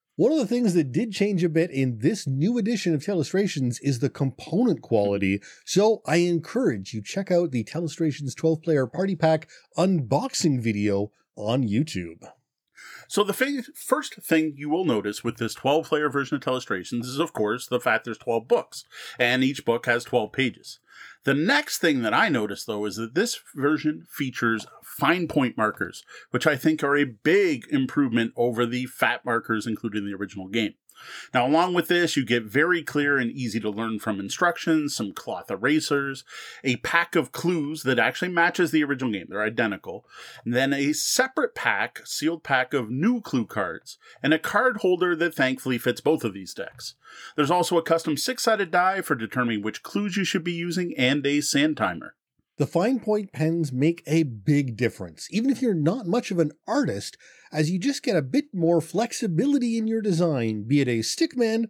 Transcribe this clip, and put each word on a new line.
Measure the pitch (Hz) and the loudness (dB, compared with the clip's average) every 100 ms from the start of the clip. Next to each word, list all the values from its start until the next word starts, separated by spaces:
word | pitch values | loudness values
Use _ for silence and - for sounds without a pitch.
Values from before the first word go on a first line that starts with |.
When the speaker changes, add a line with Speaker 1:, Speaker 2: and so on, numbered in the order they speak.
| _ - | _ 0
Speaker 1:
One | 220 | 2
of | 320 | 4
the | 220 | 2
things | 247 226 | 2 2
that | 170 135 | 2 2
did | 127 240 | 0 -2
change | 190 208 185 | 0 0 2
a | 170 | 2
bit | 160 175 | 2 0
in | 135 131 113 | 0 0 2
this | 135 208 135 | 0 0 -2
new | 135 185 240 | 0 2 2
edition | 208 226 180 151 | 0 0 0 0
of | |
Telestrations | 202 185 139 190 202 147 123 117 | 0 -2 0 0 0 0 -2 -2
is | 139 120 | -2 0
the | 135 | 0
component | - 135 - - 180 247 143 | 0 -2 -4 -2 2 2 0
quality, | - 110 101 101 95 101 - - | 2 4 4 2 2 0 -2 -16
so | - 185 214 208 - | -2 4 4 4 2
I | 165 | 2
encourage | 175 170 - 240 226 104 95 | 4 0 -2 0 0 0 -4
you | 110 | -10
check | 101 190 196 | -6 -4 2
out | 175 170 | 2 2
the | 127 | 0
Telestrations | 107 160 165 - 160 143 135 - | -2 -4 -4 -2 -2 -2 -6 0
twelve | 160 160 | 0 2
player | 170 147 127 | 2 2 0
party | 175 196 175 | -2 -2 2
pack | 160 160 - - _ - | 4 2 0 -20 _ 0
unboxing | 190 175 113 139 262 - 156 127 | 2 2 2 0 0 0 2 2
video | 113 104 104 98 104 _ _ - | 0 0 0 0 -2 _ _ -8
on | 107 131 117 | -2 0 2
YouTube. | 107 156 92 85 85 - - _ _ _ - - - - | 0 0 -4 -8 -12 -20 -20 _ _ _ -20 -20 -20 -4
Speaker 2:
So | - | 0
the | 202 | 0
fi-, | 196 269 277 - - | 0 -2 -2 -6 -10
first | - 294 294 - | -2 -2 -2 -8
thing | - 160 156 139 | 0 2 2 -4
you | 147 | -2
will | 170 175 | 0 0
notice | 110 104 - | 0 -2 -4
with | 117 - | -6 -4
this | 113 | -6
twelve | - 131 156 151 | -2 0 0 0
player | 151 151 | 0 0
version | 139 135 143 | -2 -2 -4
of | |
Telestrations | 135 127 - 95 87 120 123 | -2 -4 -4 -6 -4 -6 -4
is, | 139 | -4
of | 170 | -2
course, | - 104 123 - | -2 -2 -2 -4
the | 123 | -2
fact | 123 110 120 | 0 0 -2
there's | 107 | -8
twelve | - 117 120 | -2 -2 2
books, | 240 - - - - - - | 0 0 -12 -18 -18 -10 0
and | 120 127 | 2 4
each | 131 135 - | 2 0 0
book | 117 - | 0 2
has | 117 | 0
twelve | - 123 107 | 2 0 0
pages. | - 127 90 - - _ - - - | -2 -2 -4 -14 -20 _ -20 -20 -6
The | 135 | 0
next | 139 180 294 294 - | 2 2 0 -2 0
thing | 170 135 | 0 2
that | 110 | 2
I | 117 214 | 2 2
noticed, | 127 104 98 - | 2 -2 -4 -6
though, | 104 104 | -4 -4
is | 95 | -6
that | 113 | -4
this | 143 233 - - | 0 0 -4 -12
version | 143 139 151 151 160 165 | -2 0 2 0 -4 -6
features | - 139 - 117 110 - - | -6 -6 0 0 0 -4 -18
fine | - - 139 180 165 | -16 0 2 2 0
point | 147 127 - | 0 0 0
markers, | 107 - 87 - - - - | -2 -2 -6 -10 -18 -20 -6
which | 165 160 | 0 2
I | 139 | 2
think | 160 156 | 2 2
are | 143 143 | 2 2
a | |
big | 139 110 147 196 185 127 - | 2 0 2 4 4 0 -2
improvement | 139 131 143 135 117 113 - | 0 0 0 2 2 0 0
over | 120 113 120 | 0 2 0
the | 123 127 | -2 -6
fat | - 117 120 - | -2 0 0 -2
markers | 117 - 107 113 | -2 0 -2 -2
included | 107 113 104 | -4 -4 -4
in | 101 | -6
the | 98 | -6
original | 101 101 95 | -8 -10 -6
game. | 113 107 - _ - - - - | -2 -2 -6 _ -20 -18 -16 -2
Now, | 127 127 | 2 4
along | 156 180 175 | 4 4 2
with | - | 2
this, | 175 170 139 | 2 2 0
you | 117 | 2
get | 120 107 | 0 2
very | 127 170 170 | 2 4 2
clear | 143 147 143 139 | 0 0 2 2
and | 117 | 0
easy | 139 120 110 | -4 -4 -4
to | 107 | -4
learn | 101 113 107 | -4 -4 -4
from | 110 98 | -4 -6
instructions, | 98 - 180 - 170 160 147 - | -6 0 0 0 0 0 0 -4
some | 101 | -6
cloth | - - 92 - | -8 -8 -8 -8
erasers, | 98 123 151 - 143 139 135 - - - - | -2 0 0 0 -2 -2 -8 -14 -18 -18 -6
a | 139 120 | -2 -2
pack | - 170 170 170 | 0 0 2 0
of | 131 | 0
clues | - 170 175 143 156 | -2 -2 0 -2 -4
that | 135 120 | 0 2
actually | 113 - 180 | 2 0 -2
matches | 175 175 175 165 | 2 2 2 2
the | 156 | 2
original | 143 131 127 | 2 0 -2
game. | 98 82 | -4 -6
They're | 101 | -4
identical. | 110 117 113 98 95 95 - - - - | -2 0 -2 -4 -10 -12 -14 -20 -20 -10
And | 117 123 | -2 0
then | 135 | 2
a | 139 143 | 0 0
separate | 151 - - 262 311 247 | 0 0 0 0 -2 -4
pack, | - 120 101 113 - | -2 0 0 -2 -6
sealed | - - 151 165 | -10 -4 -2 -2
pack | - 131 127 | 0 0 0
of | 139 110 | -2 -2
new | 127 202 247 | 0 0 0
clue | - 127 107 | -2 -2 -2
cards, | 107 92 80 - - - - | -4 -6 -6 -14 -20 -20 -4
and | 139 | 0
a | 156 | 0
card | - 208 254 208 | 2 2 2 2
holder | 185 175 180 160 | 0 2 2 0
that | 170 147 | 0 0
thankfully | 131 131 131 123 | 0 0 -4 -2
fits | 123 120 | 0 0
both | 143 156 | 2 2
of | 110 | 0
these | 95 92 - | -6 -10 -12
decks. | - - - - - - - - | -12 -12 -16 -16 -20 -20 -6 0
There's | 143 | 2
also | 180 170 170 | 2 2 2
a | |
custom | 165 165 165 143 | 2 0 0 -2
six-sided | - 247 233 214 180 | -2 -2 0 2 2
die | 175 185 190 | 2 2 0
for | - | -4
determining | 123 113 127 120 110 | -8 -6 -2 -2 -2
which | 107 - | -4 -8
clues | - 202 208 190 | -6 -4 -2 -2
you | |
should | 180 190 | -2 -2
be | 175 | -2
using | 170 175 170 175 - | -4 -4 -2 -4 0
and | 127 147 143 | 2 2 0
a | 147 | 0
sand | 139 139 156 139 | 0 2 2 0
timer. | 98 85 - - _ _ _ - | -2 -4 -12 -20 _ _ _ -4
Speaker 1:
The | 139 | -2
fine | 170 214 254 | 0 0 0
point | 214 214 196 | 0 -2 -2
pens | - 156 170 147 | -2 0 0 -2
make | 127 156 170 - | 0 0 0 0
a | 165 | 0
big | 151 110 98 147 135 110 | 0 -2 2 2 2 0
difference, | 120 - 90 78 - | -2 -2 -12 -14 -6
even | 185 262 | -2 0
if | 233 | 0
you're | 247 170 | 0 2
not | 147 254 185 | 2 0 0
much | 240 - | -2 0
of | 175 | 0
an | 151 - - | 0 -2 -2
artist, | 254 196 101 - - - - - | 0 0 -2 -8 -14 -20 -20 -6
as | 156 156 | -2 0
you | 185 | 0
just | 254 269 | -2 -2
get | 247 180 | 0 0
a | |
bit | 131 277 294 | 0 -2 -2
more | 185 165 170 | 0 2 2
flexibility | 160 - 240 - 214 160 277 277 240 226 | 2 -2 -2 -2 -2 0 2 2 0 -2
in | 220 | 0
your | 226 | 0
design, | 208 165 175 135 113 107 | 0 2 2 2 0 -2
be | 110 143 | 2 2
it | 123 | 4
a | 117 | 0
stickman | 110 - 330 254 226 226 | 0 -2 -2 0 0 0